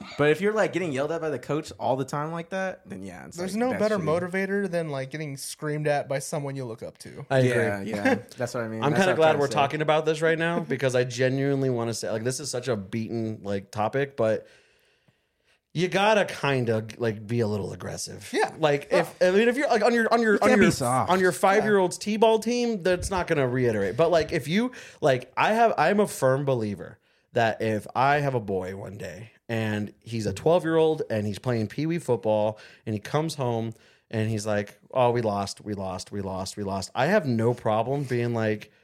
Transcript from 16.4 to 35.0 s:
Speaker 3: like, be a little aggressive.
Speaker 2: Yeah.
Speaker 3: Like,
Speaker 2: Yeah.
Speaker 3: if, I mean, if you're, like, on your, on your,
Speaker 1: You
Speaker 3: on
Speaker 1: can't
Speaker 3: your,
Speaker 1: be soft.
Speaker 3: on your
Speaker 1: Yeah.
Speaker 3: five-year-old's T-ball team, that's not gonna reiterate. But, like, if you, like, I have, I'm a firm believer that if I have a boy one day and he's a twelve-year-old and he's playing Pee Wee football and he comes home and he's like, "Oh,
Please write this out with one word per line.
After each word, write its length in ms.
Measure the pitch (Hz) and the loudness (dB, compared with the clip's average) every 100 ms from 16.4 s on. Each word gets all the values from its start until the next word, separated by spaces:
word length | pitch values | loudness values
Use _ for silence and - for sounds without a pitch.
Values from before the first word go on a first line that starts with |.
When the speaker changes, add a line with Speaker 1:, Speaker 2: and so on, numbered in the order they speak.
| 143 135 117 110 110 - | 0 2 2 0 -2 -4
Speaker 3:
like, 300 | 117 107 104 | -4 -4 -4
be 140 | 120 | -2
a 60 | 107 | 0
little 240 | 104 98 | -2 -6
aggressive. 580 | 92 95 - - - - | -8 -10 -10 -10 -12 -6
Speaker 2:
Yeah. 200 | 302 403 - | -2 -2 0
Speaker 3:
Like, 300 | 156 143 - | 0 0 2
Speaker 2:
Yeah. 80 | 180 | 0
Speaker 3:
if, 220 | 165 - | 0 0
I 80 | 180 | 2
mean, 160 | 196 233 | 4 4
if 80 | 247 | 2
you're, 120 | 294 | 2
like, 140 | 220 | 2
on 80 | 233 | 4
your, 200 | 240 226 | 2 2
on 80 | 240 | 2
your, 120 | 226 | 4
Speaker 1:
You 40 | 202 | 4
Speaker 3:
on 60 | 254 | 6
Speaker 1:
can't 120 | 214 | 6
Speaker 3:
your, 80 | 196 | 6
Speaker 1:
be 20 | |
soft. 380 | - 123 127 113 | 4 0 2 2
Speaker 3:
on 80 | 185 | 4
your 140 | 185 | 2
Speaker 1:
Yeah. 60 | 170 | 4
Speaker 3:
five-year-old's 600 | 196 202 214 202 185 - | 4 4 4 4 2 -2
T-ball 400 | 208 214 220 226 | -4 2 4 4
team, 440 | 226 240 240 214 | 0 0 0 0
that's 260 | 180 175 - | 0 0 0
not 160 | 190 165 | -2 0
gonna 220 | 156 131 | 0 2
reiterate. 480 | 127 120 107 98 117 | 2 2 2 0 2
But, 160 | 165 | 4
like, 180 | 170 151 | 4 2
if 140 | 156 135 | -2 0
you, 240 | 196 247 - - - | 0 0 -4 -20 0
like, 320 | 147 127 - - | 2 2 -2 0
I 160 | 160 | 2
have, 200 | 220 233 - | 4 4 4
I'm 220 | 156 208 | 2 4
a 80 | 185 | 0
firm 380 | - 131 135 | 2 2 2
believer 540 | 139 127 107 90 82 - _ _ _ | 0 0 -2 -6 -10 -18 _ _ _
that 280 | 120 113 - | 2 2 2
if 260 | 110 107 - 113 | -2 -2 -2 0
I 240 | 135 147 | 2 2
have 140 | 143 | 0
a 60 | 127 | -2
boy 340 | 104 95 92 98 | -2 -4 -4 -10
one 200 | 101 104 | -12 -12
day 360 | 92 85 113 _ - | -12 -12 -16 _ -6
and 420 | 113 110 107 104 - | -2 -2 -2 -4 -10
he's 260 | - 113 104 | -10 -4 -4
a 60 | |
twelve-year-old 720 | 98 156 165 160 165 160 151 - | 0 2 2 2 2 2 0 -2
and 160 | 110 104 | -2 -2
he's 120 | 98 | -4
playing 280 | 127 117 107 | -2 -2 -2
Pee 180 | - 160 | -4 -4
Wee 120 | 170 | -4
football 600 | 127 117 110 107 107 107 - - | -2 -2 0 0 0 -4 -14 -14
and 100 | 113 | -8
he 40 | 107 | -8
comes 340 | - 147 160 143 | -2 -2 -2 -4
home 360 | 123 113 113 - _ _ - | -4 -4 -6 -10 _ _ -8
and 180 | 113 110 | -4 -2
he's 160 | 110 107 | -2 -2
like, 320 | 104 101 - _ | -2 -2 -10 _
"Oh, 180 | - | 2